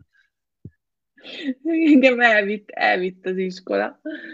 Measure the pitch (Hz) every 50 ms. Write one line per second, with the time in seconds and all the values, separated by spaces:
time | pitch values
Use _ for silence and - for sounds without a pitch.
0 | _ _ _ _ _ _ _ _ _ _ _ _ - - - _ _ _ _ _
1 | _ _ _ _ - - - - 330 277 254 - 285 330 330 320 330 302 302 254
2 | 262 262 247 233 240 233 214 208 202 196 214 208 - - - - - 214 208 185
3 | 180 185 185 185 - 185 185 190 190 185 185 - - - 202 196 208 - - _
4 | _ 311 311 - 330 320